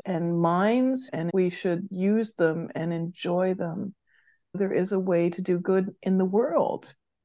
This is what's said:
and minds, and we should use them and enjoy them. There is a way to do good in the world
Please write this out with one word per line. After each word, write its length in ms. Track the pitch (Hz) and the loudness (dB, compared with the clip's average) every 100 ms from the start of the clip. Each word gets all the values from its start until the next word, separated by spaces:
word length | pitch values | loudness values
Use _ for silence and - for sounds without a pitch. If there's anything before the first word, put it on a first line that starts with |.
and 360 | - 175 170 170 | -4 -2 0 2
minds, 680 | 170 175 208 247 262 262 254 | 2 4 4 4 2 0 -4
and 180 | 160 170 | -6 -2
we 180 | 190 180 | 2 0
should 360 | 180 190 175 196 | 0 -2 -2 -4
use 440 | 185 190 220 220 | -2 2 2 0
them 360 | - 165 160 165 | 0 0 0 -6
and 180 | - 170 | -6 -4
enjoy 640 | 165 170 - 180 175 185 | -2 -4 -6 -2 0 0
them. 400 | 190 175 170 202 - _ _ _ _ _ | 0 -4 -6 -8 -10 _ _ _ _ _
There 180 | 190 196 | -4 0
is 180 | - 185 | 0 0
a 80 | 196 | 0
way 320 | 185 170 170 | 2 2 2
to 120 | 175 | 0
do 180 | 185 175 | -2 0
good 340 | 180 190 190 - | 2 0 0 -4
in 160 | 190 190 | 0 2
the 60 | |
world 680 | 185 202 269 330 - - - - _ _ | 2 2 2 2 0 -2 -10 -20 _ _